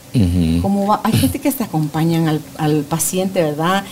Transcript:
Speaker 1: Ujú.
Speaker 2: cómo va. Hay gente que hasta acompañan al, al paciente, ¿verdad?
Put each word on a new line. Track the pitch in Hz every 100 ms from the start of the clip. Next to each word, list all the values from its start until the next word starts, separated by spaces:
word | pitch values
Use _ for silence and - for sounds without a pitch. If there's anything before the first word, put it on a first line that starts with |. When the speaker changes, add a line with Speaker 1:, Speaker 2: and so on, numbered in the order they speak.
| -
Speaker 1:
Ujú. | 131 90 90 82 82
Speaker 2:
cómo | 92 202 196
va. | 214
Hay | 214
gente | 226 262 -
que | 294
hasta | 262
acompañan | 214 160 151 156 165 165 160
al, | 151 - -
al | 156 151
paciente, | 143 160 - 185 190 190
¿verdad? | 156 147 160 196 196